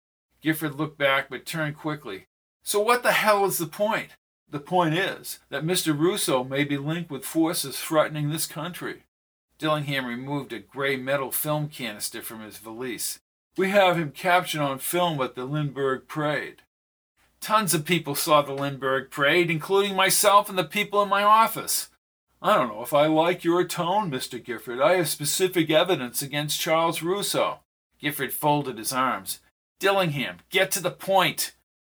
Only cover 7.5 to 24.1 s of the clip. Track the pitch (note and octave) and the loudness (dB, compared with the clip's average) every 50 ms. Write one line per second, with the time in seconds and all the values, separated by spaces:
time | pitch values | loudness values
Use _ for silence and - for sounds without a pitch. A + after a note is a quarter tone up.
7.5 | F3 - - C3+ A#2+ - - - D#3+ D#3 C3 G#2+ D3+ D3+ D3 D3 D#3+ D#3 - - | 0 -2 -4 -6 -8 -8 -4 0 2 2 2 2 0 -4 -2 -2 -2 -4 -4 -6
8.5 | - D3+ D3+ F3+ F3 - C#3 G#2 - - _ _ _ _ _ _ _ _ _ _ | -8 -8 -10 -10 -10 -8 -8 -10 -10 -12 _ _ _ _ _ _ _ _ _ _
9.5 | _ - D3+ D#3 D3+ D3+ C#3+ C#3+ C#3+ C3+ B2+ A#2+ A#2+ B2 C3 C#3 D3 C#3+ B2 - | _ -4 -2 0 0 0 -2 -2 -4 -4 -4 -4 -6 -6 -6 -4 -4 -4 -4 -6
10.5 | A#2+ G#2 F#2+ _ - B2+ C#3 C#3 C3+ C3 B2+ C3+ C#3+ C#3 C3+ A#2 - - - D3+ | -10 -12 -12 _ -6 -4 -2 -2 -2 -2 -2 -2 -2 -2 -2 -2 -4 -4 -2 -2
11.5 | D3+ D3+ D3+ D3 - - B2 A2 G#2+ G2+ - - - A2 - - A#2 A2 G#2+ G#2 | -2 -2 -4 -6 -8 -8 -10 -10 -8 -8 -8 -8 -8 -10 -12 -12 -12 -14 -14 -14
12.5 | G2 - - A2+ A2 A#2 C3 B2 G#2 F2 - - - - _ _ _ _ _ _ | -16 -16 -16 -14 -10 -8 -8 -8 -6 -6 -6 -8 -8 -10 _ _ _ _ _ _
13.5 | _ - F#3+ F#3+ G3+ G3+ F#3+ F3+ E3 E3+ D#3+ D3 - - - F#3 F3 F3+ F3 - | _ 0 0 4 6 6 6 6 4 2 -2 -4 -6 -4 0 2 2 2 2 0
14.5 | - D#3 D3 C#3 C3+ C3 - - E3+ F3 F3+ E3+ D#3+ C3+ B2+ A#2+ - B2 B2 C3+ | -2 -2 -2 -2 -2 -4 -4 -2 0 0 2 2 0 -2 -4 -4 -6 -8 -8 -4
15.5 | D3 D3+ D3+ C#3 B2 C3+ C#3 C3+ C3 B2+ - - - D#3 D3+ D3+ D3 B2 F#2+ D2 | -4 -2 -4 -4 -2 -2 -2 -2 -2 -2 -6 -8 -6 -4 -2 -2 -2 -4 -6 -8
16.5 | - _ _ _ _ _ _ _ _ _ _ _ _ _ _ _ _ _ - - | -12 _ _ _ _ _ _ _ _ _ _ _ _ _ _ _ _ _ -2 0
17.5 | A3 A3 G#3 D#3+ F3 D#3+ D3 - F3+ D#3+ - C#3+ C#3 - - E3 D3+ D3 C#3+ C#3 | 2 2 2 2 0 0 0 0 0 0 0 -2 -4 -2 2 4 4 4 4 2
18.5 | C#3 C#3 C#3 C#3+ C#3 B2+ C3+ C3+ C3+ C3 B2 - - C#3 C#3 C#3+ D#3+ F3+ F3 D#3+ | -2 -4 -4 -4 -4 -4 -2 0 0 0 -2 -6 -4 0 2 4 4 4 4 2
19.5 | E3 D#3 - - G3 G3 G3+ G3+ F#3+ F#3+ F#3+ F#3+ F3+ - - G3+ G3 G#3 G3+ G#3 | 0 -2 -2 0 2 2 2 2 2 2 2 4 4 4 6 6 6 6 6 4
20.5 | G3 F#3 F3 - - G#3 G3+ G3+ G3+ G3+ G3+ G3 G3 G3 G#3 G#3 G#3+ A3 A3+ - | 0 -2 -2 -2 -2 -2 -2 0 2 0 2 2 2 4 6 6 8 6 6 4
21.5 | - C#3 F#2 - - - - - _ _ _ _ _ _ _ _ _ _ - F#3 | 0 -4 -4 -4 -4 -4 -4 -8 _ _ _ _ _ _ _ _ _ _ 2 2
22.5 | G#3+ F3+ C3 A#2 G#2+ A2+ A#2+ - D3 C#3+ D3+ D#3 D#3 D#3 D#3+ F3 F3+ F3+ - E3+ | 4 4 2 0 -4 -8 -4 2 4 4 4 4 4 4 4 2 0 0 0 0
23.5 | E3+ F3+ F3 E3+ - F3 E3+ E3+ F#3+ G#3 G#3+ E3 | 2 2 0 0 -2 -2 -2 0 0 0 -2 -2